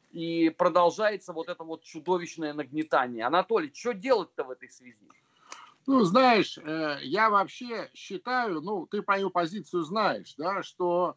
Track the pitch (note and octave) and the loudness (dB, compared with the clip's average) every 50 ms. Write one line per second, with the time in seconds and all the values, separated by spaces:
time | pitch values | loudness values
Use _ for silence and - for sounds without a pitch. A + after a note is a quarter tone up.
0 | _ _ - E3+ E3 E3 E3 E3 E3 D#3+ D#3+ - F3+ F3 E3 F3+ F3 E3+ D#3+ F#3+ | _ _ -10 -8 -6 -4 0 2 2 2 4 4 2 4 6 6 4 4 4 2
1 | G#3+ G#3+ G#3+ F#3+ - - E3+ D#3+ D#3+ E3+ F3 - E3 E3 D#3+ D#3+ _ - - D#3+ | 0 0 0 -2 -8 -10 -10 -8 -8 -8 -10 -12 -10 -12 -12 -14 _ -14 -16 -8
2 | C#3 F3 F#3 F3 E3+ - - E3 D#3+ D3+ D3 D3+ D3 C3 C#3 D#3 D#3 - E3 C#3+ | -2 0 0 0 0 -4 -8 -8 -6 -6 -6 -6 -8 -6 -6 -6 -4 0 2 2
3 | B2+ B2 A#2+ A2+ A2+ B2+ D#3 F3+ F#3 - A3+ G3+ D#3+ C3+ - - - A#3+ A#3 F#3+ | 2 0 -2 -4 -2 0 2 2 2 2 0 -2 -2 -2 -8 -8 -6 -6 -6 -4
4 | F3+ C4 B3+ G#3 E3+ - _ - C#3+ B2+ B2+ - C3 A#2 - - B2+ B2 A2+ G#2 | 0 0 0 0 0 -4 _ -10 -10 -10 -10 -16 -16 -20 -20 -20 -20 -20 -20 _
5 | G2+ _ _ _ _ _ _ _ _ - - - - - _ _ _ C4+ C4+ C4 | _ _ _ _ _ _ _ _ _ -20 -20 -20 -20 -20 _ _ _ 2 4 4
6 | G#3+ E3 F#3 B3+ C4 B3 A#3 G3+ D#3+ - - - D#3 D3+ D#3 D#3+ D#3 D3+ C#3+ C#3+ | 4 6 6 6 6 6 6 6 4 0 -2 -12 -10 -8 -6 -4 -4 -4 -4 -6
7 | C#3+ C3+ D#3 G#3 A3 A3 G#3 G3 F#3+ - - - B3 A#3+ A3+ G#3 E3 - _ - | -6 -4 0 2 2 4 4 4 2 0 -4 -14 -12 -10 -8 -8 -10 -10 _ -18
8 | - - G3+ E3+ - B3 B3+ B3+ A#3+ G#3+ E3+ D#3 C#3+ G3 G#3+ F#3 D3+ - - G#3 | -14 -12 -12 -10 -6 -4 -2 -2 -2 -2 -4 -4 -6 -6 -6 -6 -6 -6 -6 -6
9 | F#3 - G3 G3 G3 F#3 - F3 F3 D#3+ F#3+ G#3 D#3 - - F3 D#3+ D3 F#3+ A3 | -2 0 0 0 0 -2 0 0 -2 -2 -2 -8 -10 -6 -6 -6 -4 -4 -2 0
10 | G#3 F3 B2+ G#2 F#2 - - - - G#3 G3+ F#3 - - - - F3+ F3 F3 F3 | 0 0 0 -2 -6 -14 -12 -8 -6 -4 -4 -4 -6 -8 -6 -4 -2 0 2 2
11 | F3+ D#3+ - | 0 -2 -4